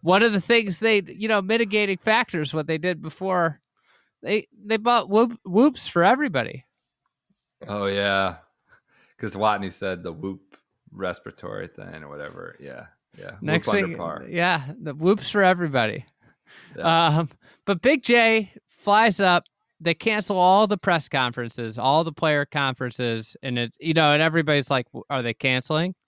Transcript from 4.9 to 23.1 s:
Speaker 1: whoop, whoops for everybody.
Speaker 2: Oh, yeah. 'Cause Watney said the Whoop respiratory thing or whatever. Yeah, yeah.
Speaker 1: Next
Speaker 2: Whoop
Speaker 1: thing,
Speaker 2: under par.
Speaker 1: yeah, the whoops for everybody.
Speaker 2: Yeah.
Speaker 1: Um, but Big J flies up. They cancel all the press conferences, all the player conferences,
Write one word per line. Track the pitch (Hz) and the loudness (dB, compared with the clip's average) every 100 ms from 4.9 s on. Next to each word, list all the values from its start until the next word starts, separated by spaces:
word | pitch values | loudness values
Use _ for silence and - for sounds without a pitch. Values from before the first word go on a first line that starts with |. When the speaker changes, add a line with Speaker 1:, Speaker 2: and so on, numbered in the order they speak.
| 240 185 | 0 2
Speaker 1:
whoop, | 202 233 233 | 2 2 -2
whoops | - 185 277 262 - | -2 4 4 2 -6
for | 170 | 2
everybody. | 175 262 294 147 110 131 _ _ _ _ _ _ _ _ _ _ - | 4 4 0 -2 -4 -8 _ _ _ _ _ _ _ _ _ _ -10
Speaker 2:
Oh, | 104 98 | -4 -2
yeah. | 98 101 98 95 82 _ _ _ _ _ _ _ _ | 0 2 2 0 -4 _ _ _ _ _ _ _ _
'Cause | 110 95 | -10 -2
Watney | 107 104 98 | 0 0 -4
said | - 98 92 | -6 -6 -6
the | 87 | -8
Whoop | 82 98 95 _ _ _ _ _ | -10 -10 -10 _ _ _ _ _
respiratory | 98 92 87 - - - 104 95 | -8 -8 -6 -12 -16 -12 -12 -12
thing | - - 78 | -16 -18 -16
or | 73 | -16
whatever. | 73 73 85 - - | -14 -14 -14 -18 -18
Yeah, | 69 64 - _ _ - | -18 -18 -20 _ _ -20
yeah. | 95 95 | -18 -12
Speaker 1:
Next | 123 165 - | -4 -2 0
Speaker 2:
Whoop | 104 | -2
Speaker 1:
thing, | |
Speaker 2:
under | 95 85 | -2 -6
par. | 85 76 65 | -8 -10 -10
Speaker 1:
yeah, | 175 175 165 135 196 | -2 0 0 -4 -12
the | 156 | -12
whoops | 131 165 208 - | -2 2 2 0
for | 208 | 2
everybody. | 185 180 170 135 110 - - _ _ _ _ - - - | 4 4 0 0 0 -2 -12 _ _ _ _ -20 -20 -4
Speaker 2:
Yeah. | 170 165 165 151 | 2 4 4 2
Speaker 1:
Um, | 165 _ _ _ | -2 _ _ _
but | - 190 | -4 0
Big | 254 294 | 2 2
J | - 240 226 220 202 - _ | 4 4 4 2 -2 -14 _
flies | _ - 202 226 185 | _ 2 4 4 4
up. | 196 175 - _ _ _ | 2 2 0 _ _ _
They | 165 | -4
cancel | 165 226 214 202 190 | -2 -2 -2 -2 2
all | 180 190 214 | 6 6 4
the | 202 | 0
press | - 170 - | 0 0 0
conferences, | 143 127 127 120 - 117 110 | -2 -2 -4 -10 -8 -8 -2
all | 123 151 | 2 2
the | 165 | 2
player | 147 160 147 139 | -2 0 0 -2
conferences, | 151 139 127 127 - 120 | -2 -4 -4 -8 -4 -4